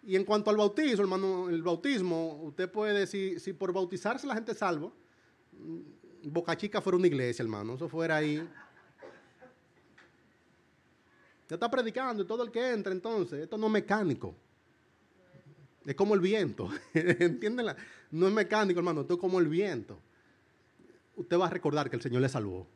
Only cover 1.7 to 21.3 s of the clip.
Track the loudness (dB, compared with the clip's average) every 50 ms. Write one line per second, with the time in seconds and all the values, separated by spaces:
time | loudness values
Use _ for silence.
1.7 | -2 0 0 0 0 2 0 0 0 -2 -2 -4 -6 -10 -12 -12 -6 -6 -6 -4
2.7 | -2 -2 0 0 2 2 0 0 -2 -4 -4 -4 -4 -6 -6 -8 -6 -4 -4 -2
3.7 | 0 0 -2 -2 -4 -4 -2 -2 -2 -2 -4 -4 -4 -4 -4 -6 -6 -2 0 0
4.7 | 0 -2 -4 -8 -12 -16 _ _ _ _ _ _ _ _ _ _ -20 -18 -14 -12
5.7 | -12 -12 -12 -16 -20 -20 -20 -20 -20 -14 -12 -4 -4 -2 0 0 -2 -2 -2 -2
6.7 | -2 -2 0 2 2 4 4 4 4 4 0 0 -2 -2 -4 -4 -4 -4 -6 -6
7.7 | -6 -6 -8 -8 -4 -4 0 0 2 2 2 0 0 -2 -4 -8 -14 -20 -20 -20
8.7 | _ -20 -20 _ _ _ -20 -20 -20 -20 -20 _ _ _ -20 -20 _ _ _ _
9.7 | _ _ _ _ _ -20 -20 _ _ _ _ _ _ _ _ _ _ _ _ _
10.7 | _ _ _ _ _ _ _ _ _ _ _ _ _ _ _ -10 -6 -4 -2 0
11.7 | 0 0 0 0 -2 -2 -4 -2 -2 -2 -2 -2 -2 -4 -4 -2 -2 -2 -2 0
12.7 | 0 -2 -2 -2 -4 -4 -4 -2 -2 -2 -2 -2 -4 -8 -8 -6 -4 -2 0 2
13.7 | 2 2 2 2 0 2 2 0 0 -2 -4 -10 -12 -14 _ _ _ _ _ _
14.7 | _ _ _ _ _ _ _ _ _ _ _ _ -20 -20 -20 -20 -20 -20 -20 -20
15.7 | _ _ -10 -8 0 2 4 4 4 4 4 4 2 2 0 -2 -4 -6 -8 -8
16.7 | -8 -10 -12 -2 0 2 4 4 4 6 4 2 2 2 -2 -2 -2 0 -2 -4
17.7 | -4 -8 -14 -20 -20 -20 -18 _ 0 2 4 4 4 4 2 2 2 2 4 4
18.7 | 2 2 2 0 0 0 0 0 -2 0 0 0 4 4 4 4 4 0 0 0
19.7 | -2 -6 -8 -10 -16 -20 _ _ _ _ _ _ _ _ _ _ _ _ _ _
20.7 | _ _ -20 -20 -20 _ _ _ _ -12 -6 0